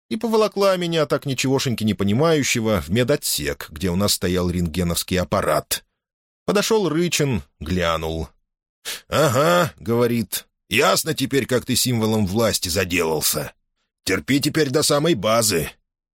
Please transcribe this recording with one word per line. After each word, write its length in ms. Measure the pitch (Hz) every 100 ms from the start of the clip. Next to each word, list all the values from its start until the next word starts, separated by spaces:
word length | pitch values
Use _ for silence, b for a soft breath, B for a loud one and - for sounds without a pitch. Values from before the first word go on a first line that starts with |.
| _
И 80 | 226
поволокла 600 | 226 220 208 196 196 185
меня, 300 | 175 165 147
так 200 | 147 143
ничегошеньки 560 | 127 135 135 135 110
не 120 | 107
понимающего, 840 | 98 98 113 165 156 123 120 110 101
в 100 | 71
медотсек, 760 | 113 123 147 - - 71 71 -
где 200 | 76 90
у 60 | 90
нас 180 | 101
стоял 340 | - 95 90 90
рентгеновский 680 | 87 85 85 85 85 - 90
аппарат. 680 | 87 101 80 76 - - - _ _ _ _ _
Подошёл 440 | - 196 196 220 175
Рычин, 540 | 156 175 - 143 104 - _
глянул. 680 | 76 90 82 82 80 82 82 _ _ _ _ _ B B B
«Ага», — 640 | 85 151 117 160 175 147 -
говорит, — 680 | 90 117 120 120 101 - - _ _
«ясно 460 | 110 175 196 160
теперь, 320 | 143 131 135 107
как 180 | 123
ты 100 | 117
символом 520 | 120 127 117 110 110 95
власти 420 | 107 110 - 92
заделался. 840 | 90 92 87 82 78 - 76 71 - _ _ _ _
Терпи 360 | - 92 - 139
теперь 300 | 147 160 143
до 120 | 147
самой 320 | 143 147 165
базы». 560 | 127 107 117 110 85 - - _ _ _